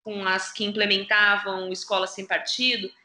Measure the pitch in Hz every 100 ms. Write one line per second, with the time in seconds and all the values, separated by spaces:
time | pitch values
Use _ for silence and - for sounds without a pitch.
0 | 220 202 190 190 - - 208 214 208 190
1 | 202 208 208 202 208 190 185 185 - 190
2 | 190 - 190 165 - - 254 233 196 _